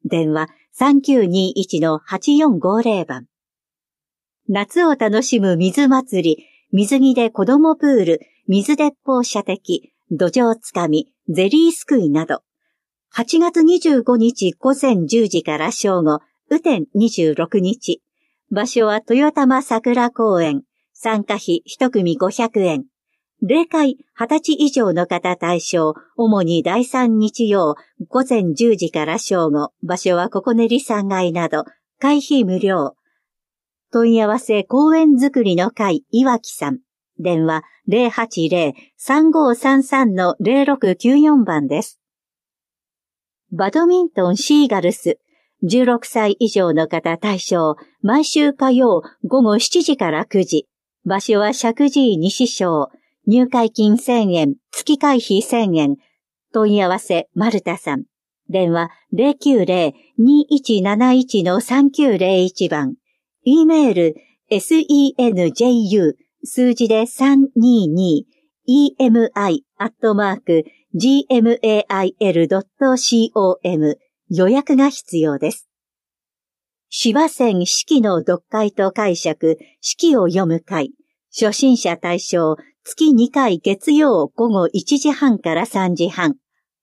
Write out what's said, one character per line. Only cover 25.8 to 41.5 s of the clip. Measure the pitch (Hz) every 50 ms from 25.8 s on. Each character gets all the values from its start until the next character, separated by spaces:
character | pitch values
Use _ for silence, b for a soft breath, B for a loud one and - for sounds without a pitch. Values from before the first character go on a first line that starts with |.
| 156 156 156 B B B B
主 | - 233 220 214 196
に | 175 165 170 165 -
第 | 180 190 240 247
三 | - - 262 247 226 220 214
日 | 214 208 _ - 233 208
曜、 | 202 196 170 151 147 b b b b b 180 _
午 | - 254 262 262
前 | 247 220 185 170 147
十 | - 233 233 214
時 | 175 180 156
か | - 160 151
ら | 156 170 220
正 | - - 196 175 160 156
午、 | 143 147 147 - _ _
場 | - 170 180
所 | 175 - 185 175
は | 175 180 -
こ | - 196
こ | - 262 233
練 | 233 226
り | 226 240 285
三 | - - 220 208 196 196
階 | 190 185 180 175
な | 165 170 165 156
ど、 | 156 151 151 B B B _ _ _ _
会 | - 277 294 285
費 | 277 - 294 262 226
無 | 180 185 175
料。 | 202 196 190 170 143 - _ _ _ _ _ _ _ _ _ _ _ _ _ _ _ _ _ _ _ _
問 | - 226 233 233
い | 226 226
合 | 214
わ | 208 214 247
せ、 | - - 214 202 190
公 | - 240 269 302 311 320
園 | 320 320 302
づ | 277 240 269 277
く | - 254 226
り | 190 175
の | 175 180 226
会、 | _ - 214 196 160 143 _ _
岩 | - 233 262 269 240 233
木 | - -
さ | - - - -
ん。 | 262 254 _ _ _ _ _ _ _ -
電 | 165 180 170 160 160
話、 | 160 160 156 b b b b b
零 | 202 202 240 247 226
八 | - 233 226 226 - - 165 151
零、 | 180 175 160 143 b b b b b
三 | _ - - 277 302 311 320
五 | 302 320 302 247 233
三 | 247 - 269 269 269 262
三 | - 277 262 254 220 185
の | 185 180 175 - _
零 | - 214 262 277 277
六 | 285 277 269 214 190 180
九 | - - 240 269
四 | 294 302 302 294 262 214
番 | 190